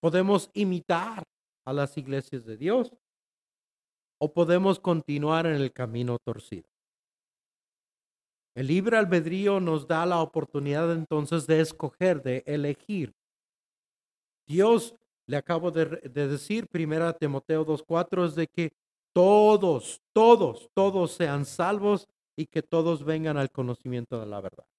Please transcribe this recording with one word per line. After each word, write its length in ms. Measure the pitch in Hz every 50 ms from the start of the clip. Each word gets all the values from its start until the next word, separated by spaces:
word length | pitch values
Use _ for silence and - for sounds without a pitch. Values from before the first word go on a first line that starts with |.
Podemos 480 | - 165 156 180 185 196 202 190 - - _
imitar 680 | 202 208 190 185 175 156 _ 175 165 - 220 226 202 - _ _ _ _ _ _ _ _
a 60 | -
las 260 | 135 143 143 139 - -
iglesias 480 | 139 131 135 135 131 - - 131 117
de 120 | 113 110 107
Dios 360 | 127 170 214 254 240 247 - _ _ _ _ _ _ _ _ _ _ _ _ _ _ _ _ _ _ _ _ _ _ _ _ _
o 140 | 143 156 -
podemos 440 | 170 170 160 175 180 190 196 190 -
continuar 680 | _ 185 175 160 151 - 147 143 147 151 160 165 165
en 100 | 170 156
el 160 | 143 139 131
camino 480 | - - 127 113 110 120 123 123 120 120
torcido. 480 | _ - 113 110 - - - 90 - _ _ _ _ _ _ _ _ _ _ _ _ _ _ _ _ _ _ _ _ _ _ _ _ _ _ _ _ _ _ _ _ _ _ _ _ _ _
El 120 | 120 131 131
libre 300 | 156 185 190 226 233 226
albedrío 600 | 214 185 185 175 156 - 180 190 196 202 202 196
nos 260 | 185 170 160 156 139
da 200 | - 170 160 170
la 160 | 175 180 170
oportunidad 720 | 160 156 _ 160 147 - _ 147 143 143 143 147 165 170 170
entonces 520 | 165 160 - 156 151 147 139 170 165 156
de 140 | - 160 156
escoger, 640 | 160 160 - - - 139 _ _ 180 185 180 147
de 220 | 131 135 127 131 -
elegir. 680 | - 147 147 143 143 143 _ _ _ 208 190 151 107 - _ _ _ _ _ _ _ _ _ _ _ _ _ _ _ _ _ _ _ _ _ _ _ _ _ _ _
Dios, 480 | 147 170 196 220 233 226 - - - _ _ _ _ _ _ -
le 80 | 127
acabo 360 | 143 - _ 170 165 165 180
de, 140 | 156 160 160
de 420 | 143 - - - 131 123 143 143 139
decir, 400 | 143 143 - - 208 226 233 -
Primera 440 | _ 170 165 151 151 160 165 165
Timoteo 540 | 165 - - 147 139 135 - _ 160 156 156
dos 180 | 156 156 147 -
cuatro, 400 | _ 165 165 180 - - 180 180
es 120 | 170 147
de 120 | 160 165 156
que 240 | _ - 170 160 _ _ _ _ _ _ _ _ _
todos, 880 | 180 180 190 202 208 214 214 214 208 190 185 156 127 - - - - _ _ _
todos, 560 | 220 220 226 240 226 - 143 110 - - - _
todos 380 | - 196 202 196 196 175 160
sean 340 | - - 175 151 139 143 143
salvos 600 | - - - 175 180 208 208 196 208 208 185 - _ _ _ _ _ _ -
y 80 | 160
que 160 | - _ 160
todos 420 | - _ - 165 160 165 170 151 139
vengan 340 | 147 160 160 160 160 151 143
al 140 | 135 131
conocimiento 680 | _ - 131 123 123 - _ 127 123 123 120 - - 117
de 40 | 110 104
la 120 | 104 101
verdad. 280 | 95 95 _ - - _ _